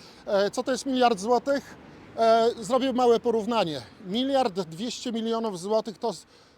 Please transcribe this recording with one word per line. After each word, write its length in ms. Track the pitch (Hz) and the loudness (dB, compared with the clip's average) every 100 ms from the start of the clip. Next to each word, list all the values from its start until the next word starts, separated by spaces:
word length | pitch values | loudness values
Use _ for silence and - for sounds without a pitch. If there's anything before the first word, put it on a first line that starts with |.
| - - - | -20 -16 -2
E, 260 | 202 202 | 0 0
co 120 | - | -2
to 80 | 247 | -4
jest 140 | 247 277 | -4 -2
miliard 340 | 254 240 202 | 2 4 2
złotych? 560 | 208 240 269 277 - - - - - - | 2 0 2 -2 -4 -14 -20 -20 -12 2
E, 320 | 226 226 226 226 | 4 6 4 0
zrobię 340 | 196 254 262 | -2 0 0
małe 260 | 247 247 226 | 2 2 2
porównanie. 640 | 240 226 208 233 175 139 - - 185 | 0 0 0 0 0 -2 -10 -14 -6
Miliard 540 | 220 269 269 247 180 | -2 0 2 0 -2
dwieście 520 | 160 160 233 - 254 | -6 -8 -8 -6 -6
milionów 480 | 226 226 226 226 180 | -4 -2 -2 -4 -6
złotych 380 | 190 220 220 180 | -2 -2 -2 -6
to 120 | 233 | -6
s-, 180 | 170 - - - | -6 -12 -20 -20